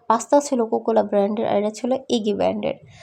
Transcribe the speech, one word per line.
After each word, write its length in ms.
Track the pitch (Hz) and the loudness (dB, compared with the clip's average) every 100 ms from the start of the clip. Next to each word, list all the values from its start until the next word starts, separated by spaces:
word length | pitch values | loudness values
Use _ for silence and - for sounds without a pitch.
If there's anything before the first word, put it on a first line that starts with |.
| - | -2
পাস্তা 300 | 226 - 294 | 0 4 2
ছিল 200 | 285 247 | 2 -2
কোকোলা 380 | 226 233 226 220 | 0 -2 0 0
ব্র্যান্ডের, 440 | 208 202 202 214 220 | 2 2 0 0 0
আর 80 | 202 | 0
এটা 140 | 208 | -2
ছিল 200 | 214 247 254 - | -4 -4 -4 -2
ইগি 260 | 240 208 | -2 0
ব্র্যান্ডের। 420 | 196 185 208 - - - - | 0 0 -2 -4 -8 -12 -20